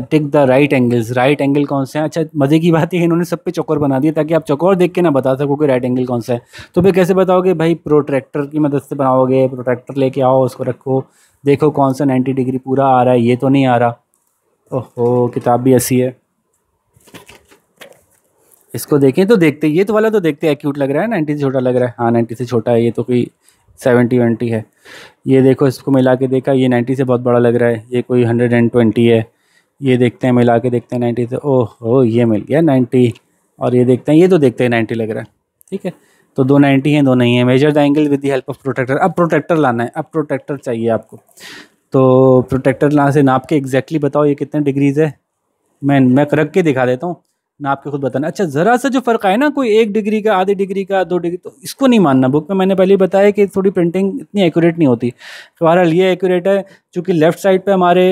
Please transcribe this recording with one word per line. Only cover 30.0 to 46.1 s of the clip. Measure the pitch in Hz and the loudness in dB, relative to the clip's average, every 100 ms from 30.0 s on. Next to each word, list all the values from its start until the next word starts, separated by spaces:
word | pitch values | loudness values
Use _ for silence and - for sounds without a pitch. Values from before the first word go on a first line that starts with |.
| 123 - 131 | 0 -2 0
हैं | |
मिला | 123 120 117 | 2 2 2
के | 123 | 0
देखते | 120 - 123 | -4 -6 -6
हैं | |
नाइंटी | 120 117 117 | -4 -4 -6
से, | 131 | -6
ओहो | 147 131 113 - 113 135 | -2 0 -2 -6 -2 0
ये | 120 117 117 | 2 2 0
मिल | 104 | -2
गया | - 139 | -2 0
नाइंटी, | 165 131 123 127 123 - _ _ _ - | 2 2 2 2 0 -2 _ _ _ -8
और | 127 123 | -2 2
ये | 123 | 2
देखते | 123 - | 0 2
हैं, | 156 | 4
ये | 180 | 4
तो | 180 | 4
देखते | 135 113 | 2 0
हैं | 123 | 0
नाइंटी | 117 110 113 | 0 -2 -4
लग | 110 | -6
रहा | 110 | -8
है, | 117 _ _ _ - | -12 _ _ _ -14
ठीक | 190 185 | -10 -10
है। | - _ _ _ - | -12 _ _ _ -2
तो | |
दो | 131 143 | 2 4
नाइंटी | 139 139 147 | 4 2 0
हैं, | 147 139 | 0 2
दो | |
नहीं | 123 123 123 | 2 2 2
है। | 123 | 2
Measure | 131 151 | 2 2
the | 147 | 2
angle | 143 143 151 | 2 0 0
with | 139 | -2
the | 139 | -2
help | 135 139 | -4 -6
of | 135 | -10
protractor। | 135 127 123 139 | -8 -6 -2 -2
अब | 185 | -2
प्रोट्रैक्टर | 165 170 160 - 165 | -2 -2 -2 -2 0
लाना | 139 117 | 0 -2
है, | 123 160 | -4 -8
अब | 151 | -8
प्रोट्रैक्टर | 160 147 135 - 139 | -6 -4 -6 -8 -10
चाहिए | - 117 113 | -8 -4 -2
आपको। | 110 - - _ - - - - _ _ | -2 -6 -20 _ -20 -20 -20 -20 _ _
तो | 135 131 127 131 127 123 | 2 4 6 6 4 2
प्रोट्रैक्टर | 131 135 127 147 | -2 -2 0 0
लाने | 147 139 | 2 2
से | 143 | 2
नाप | 135 131 - | 2 0 -2
के | 156 | -4
exactly | 135 131 - 160 | -2 -4 -4 -4
बताओ | 143 147 147 | -2 0 0
ये | 143 | -2
कितने | 143 151 | -4 -4
डिग्रीज | 143 135 139 139 | -2 0 0 0
है। | 156 - _ _ _ _ _ _ | -2 -4 _ _ _ _ _ _
मैं, | 139 139 | 0 2
मैं | 127 | 4